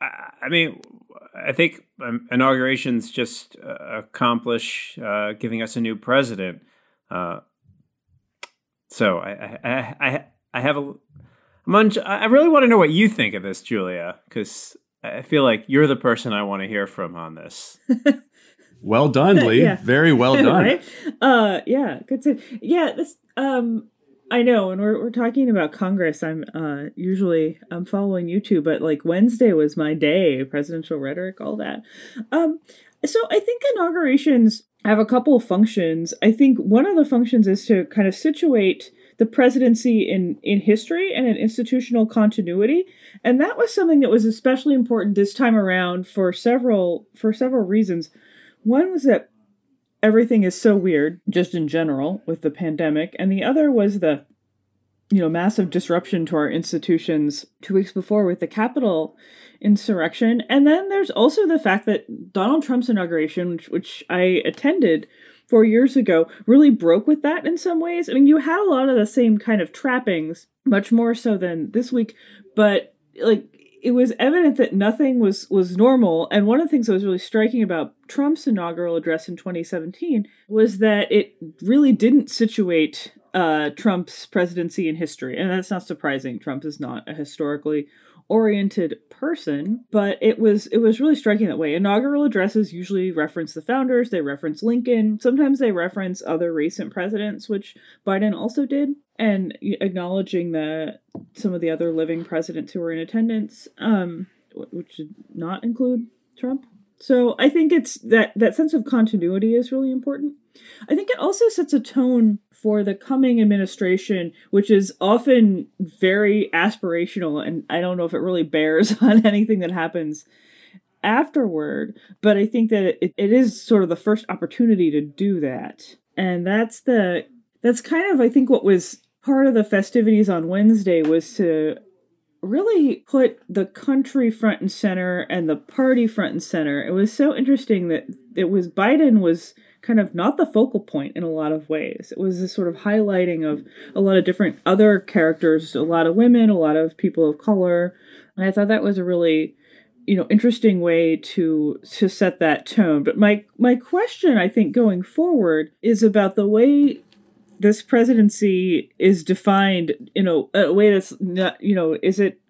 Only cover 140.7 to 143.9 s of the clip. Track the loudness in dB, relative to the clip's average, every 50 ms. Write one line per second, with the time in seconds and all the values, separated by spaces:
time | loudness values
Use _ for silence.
140.7 | 0 -4 -8 -6 -8 -8 -8 -8 -8 -8 -6 -6 -4 -4 -4 -4 -4 -4 -4 -6
141.7 | -6 -6 -6 -6 -10 -12 -14 -14 -8 -6 -4 -4 -4 -4 -6 -6 -4 -4 -4 -4
142.7 | -6 -4 -2 0 2 2 2 2 0 0 0 0 -2 -2 -4 -4 -4 -6 -8 -14
143.7 | -20 -20 -20 -8